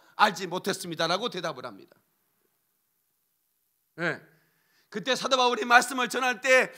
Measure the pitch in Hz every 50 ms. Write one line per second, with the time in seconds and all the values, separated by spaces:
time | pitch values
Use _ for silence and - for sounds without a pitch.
0 | _ _ - - 202 214 185 - 196 170 170 185 - 196 180 - - 175 160 156
1 | 165 160 175 196 233 233 - 180 160 165 151 123 123 120 101 95 76 _ - _
2 | _ _ _ _ _ _ _ _ _ _ _ _ _ _ _ _ _ _ _ _
3 | _ _ _ _ _ _ _ _ _ _ _ _ _ _ _ _ _ _ _ 156
4 | 170 165 135 - - - _ _ _ _ _ _ _ _ _ _ _ - - 214
5 | 175 262 254 - 185 254 262 254 247 247 247 220 208 240 240 247 247 - 277 254
6 | 247 - - 247 262 254 240 196 - 262 262 254 214 175 -